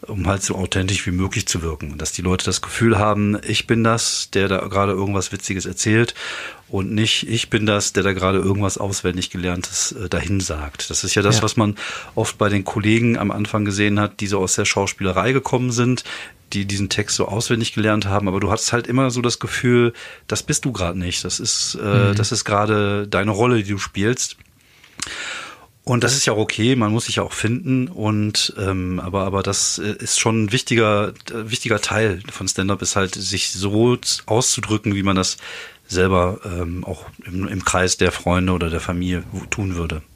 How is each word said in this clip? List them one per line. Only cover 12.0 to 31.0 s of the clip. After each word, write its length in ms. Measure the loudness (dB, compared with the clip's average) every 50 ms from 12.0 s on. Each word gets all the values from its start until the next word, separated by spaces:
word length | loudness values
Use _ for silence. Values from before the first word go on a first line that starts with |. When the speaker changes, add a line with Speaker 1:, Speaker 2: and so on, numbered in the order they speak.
| -12 -8 -2
Speaker 1:
oft 220 | -2 -2 -2 0 0
bei 100 | 2 2
den 160 | 2 2 0
Kollegen 500 | 0 -4 0 2 4 4 4 4 4 2 2
am 120 | 0 -2
Anfang 320 | 0 -2 -4 -2 0 0 0
gesehen 360 | 0 0 2 2 2 4 2
hat, 200 | 0 0 -2 _
die 60 | -6 -2
so 120 | 0 0
aus 160 | 0 0 0
der 100 | 0 0
Schauspielerei 680 | 0 2 0 0 -2 -2 -2 -2 0 2 2 2 4 2
gekommen 380 | 2 2 2 0 0 0 0
sind, 320 | 0 2 2 2 2 0 -2 -10 -12 -12 -14 -16 -18 _ _ _
die 140 | -4 -4 -2
diesen 240 | -2 -2 -2 -2 -2
Text 260 | 0 -2 0 0 0
so 120 | -2 -2 -2
auswendig 440 | -2 -2 0 0 0 0 0 -2 -2
gelernt 340 | 0 2 2 2 2 2 2
haben. 200 | 0 0 0 0
Aber 120 | 0 0
du 100 | 0 0
hattest 220 | 0 0 0 0 0
halt 140 | 0 0 0
immer 240 | 2 2 2 2
so 100 | 0 0
das 160 | 0 0 -2 -2
Gefühl, 540 | -4 -4 -4 0 2 4 6 6 6 4 2 -2 -16 -18 -18 -20 _ _
das 140 | -4 -4
bist 240 | -2 -2 -4 -2 -2
du 60 | -4 -2
gerade 240 | -2 -2 -2 -2 -2
nicht. 260 | -4 -2 -4 -4 -4
Das 160 | -4 -6 -4
ist, 360 | -2 -2 -2 -2 -2 -4 -4 -4
äh, 280 | 0 4 4 6 6 6
Speaker 2:
Mhm. 60 | 4
Speaker 1:
das 160 | 2 0 0
ist 120 | 0 -2 0
gerade 640 | 2 2 2 4 4 4 2 2 2 0 -2 -2 0
deine 240 | 0 0 2 2
Rolle, 300 | 2 4 4 4 4 4 2
die 60 | 0
du 80 | -4 -4
spielst. 580 | -4 -6 -4 0 0 0 0 0 -4 -8 -8 _ -20 _ _ _ _ _ _ -20 -20 -20 -16 -14 -12 -12 -10 -10 -10 -10 -10 -12 -12 -14 -16 -20 -20 -20 _ _ _
Und 200 | 0 2 2 4
das 100 | 2 2
ist 100 | 2 2 2
ja 60 | 2
auch 40 | 2
okay, 380 | 2 0 2 2 4 4 4
man 160 | 4 4 2
muss 140 | 2 0 0
sich 100 | 0 0
ja 80 | 0 0
auch 100 | -2 -4
finden 540 | -2 0 0 0 0 0 0 2 2 0 -2
und, 680 | -4 -2 0 0 2 2 0 0 0 0 -2 -2 -2 -2
ähm, 400 | -2 -2 0 -2 -2 -2 -4 -4
aber, 240 | -4 -2 -2 -2 -2
aber 180 | 0 0 0
das, 380 | 0 0 0 0 0 0 -2 -2
äh, 160 | -4 -4 -4 -4
ist 220 | -4 -2 -2 2
schon 240 | 2 2 2 2 2
ein 80 | 2
wichtiger, 580 | 0 -2 0 2 2 4 4 4 4 2